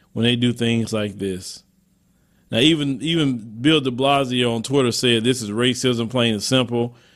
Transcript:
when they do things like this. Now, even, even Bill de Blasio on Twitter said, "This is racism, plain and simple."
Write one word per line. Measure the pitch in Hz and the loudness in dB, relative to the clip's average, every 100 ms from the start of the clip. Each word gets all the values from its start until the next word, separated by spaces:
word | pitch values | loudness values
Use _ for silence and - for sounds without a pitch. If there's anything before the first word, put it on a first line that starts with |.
| _ | _
when | - | -2
they | 117 120 | 0 2
do | 120 | 0
things | 113 117 117 107 | 0 0 0 -2
like | 110 107 101 | -4 -4 -4
this. | 98 92 - - _ _ _ _ _ _ _ _ - | -6 -6 -10 -18 _ _ _ _ _ _ _ _ -4
Now, | 113 | 2
even, | 151 165 143 127 | 4 2 0 -2
even | 151 165 139 120 110 110 | -2 0 0 -2 -8 -2
Bill | 143 156 | 2 2
de | 131 | 0
Blasio | 120 135 143 131 123 120 117 | 0 2 2 0 0 0 0
on | |
Twitter | 110 139 123 | 0 2 2
said, | 110 123 117 | 2 2 2
"This | 117 127 | 2 0
is | 104 | -2
racism, | 107 123 123 127 117 113 | 0 0 0 0 0 -2
plain | 123 117 107 | 0 0 0
and | |
simple." | - 131 117 120 120 - _ | 0 0 2 -2 -2 -6 _